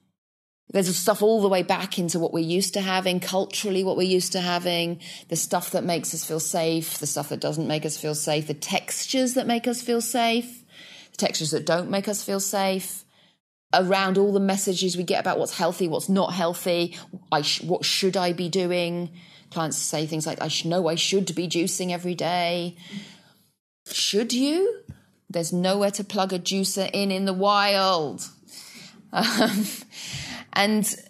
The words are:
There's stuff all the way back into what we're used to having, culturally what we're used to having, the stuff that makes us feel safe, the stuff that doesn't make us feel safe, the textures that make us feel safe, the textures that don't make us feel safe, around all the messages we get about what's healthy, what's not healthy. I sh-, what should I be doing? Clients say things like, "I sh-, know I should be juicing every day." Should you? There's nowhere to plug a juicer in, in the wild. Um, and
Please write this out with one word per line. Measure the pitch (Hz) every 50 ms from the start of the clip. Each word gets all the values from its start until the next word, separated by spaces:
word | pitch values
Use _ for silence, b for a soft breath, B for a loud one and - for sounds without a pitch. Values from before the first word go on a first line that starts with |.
| _ _ _ _ _ _ _ _ _ _ _ _ _ -
There's | - 196 196 175 180
stuff | - - - 208 196
all | 208 208 226 226 202
the | 202
way | 190 185
back | 180 185 196 170 180 196 - -
into | 180 170 - 180
what | 165 170 -
we're | 170
used | 160 160 170 180 196 190 -
to | 202
having, | 190 190 185 185 185 185 180 180
culturally | 180 - 185 185 196 - - - - 214 190 185 190
what | 190 180 -
we're | 185 185
used | 185 185 180 -
to | - 190
having, | 180 175 175 175 175 180 175 170 170 170 170 151 B B B B B B
the | 170
stuff | 165 - - - 180 175 -
that | - 180 123
makes | 175 175 165 - - -
us | 160 -
feel | - 160 160
safe, | 156 - - 180 165 165 165 165 160 - - -
the | -
stuff | 143 - 147 147 -
that | 147 127
doesn't | 139 147 151 151 156 120
make | 156 151 151
us | 160 151 -
feel | - 156 151
safe, | 147 - - 151 151 151 151
the | 147
textures | 147 - - 185 185 - - - - - - - 262 262 247 247
that | 262 233
make | 233 240 233 226 247
us | 240 240 -
feel | - 240 233
safe, | 233 - - 254 233 233 226 240 240 - - - - B B B B B B B B B
the | B -
textures | - - - - 165 151
that | 160 139 156 165
don't | 165 170 180 -
make | 190 196 196 214
us | 208 202 -
feel | - 196 196
safe, | 190 - - 202 196 190 190 190 185 - - - - _ b b b b b b b _ _ _ _ _ -
around | 175 190 180 190 190 190 190 185 190
all | 196 208
the | 196 196
messages | 196 196 190 196 - - 185 170 180 185 175
we | 175 180
get | 160 - -
about | - 185 175 -
what's | 156 - - -
healthy, | 180 165 185 - 190 170
what's | 151 - - -
not | 190 196 180 -
healthy. | 175 180 175 165 175 170 - 190 175 170 170 175 175 B B B B - - -
I | - 156
sh-, | 147 147 - - -
what | 156 180 - 170
should | - - - - 190 180
I | 196 180 180
be | 175 165 185 175
doing? | 165 190 180 175 180 180 175 170 170 175 175 165 170 B B B B B B B
Clients | - 175 160 160 160 -
say | - - - 156 160
things | 156 165 156 156 165
like, | 147 - -
"I | 156
sh-, | 147 - -
know | 165 165 185 180 160
I | 165
should | 165 - - - 190 190 - 165
be | - 175 175
juicing | 156 170 165 190 - - 185 180
every | 175 175 175 180 175
day." | 156 156 156 175 180 175 170 175 175 170 175 175 B B B B 208 B B B B B B B B B B B _ _ _ _ _ - -
Should | - - - - - 196 240 233
you? | 240 240 262 285 302 339 381 453 440 - - - B B B B B B _ -
There's | - 175 170 156
nowhere | - 180 180 185 190 202 202 202
to | 202 - 202
plug | 202 - 208 190 190 190
a | 180
juicer | 180 - 190 196 190 185 - 202 190 - -
in, | 196 202 196
in | 190 190 196
the | 196 190
wild. | 185 190 202 208 202 202 202 202 196 190 190 190 170 156 139 101 92 - - - - _ B B B B B B B B B B B B B
Um, | - - 190 226 - 214 226 220 202 196 214 - - - - - B B B B B B B B B B B B B
and | - 202 202 214 214 208 - - - - -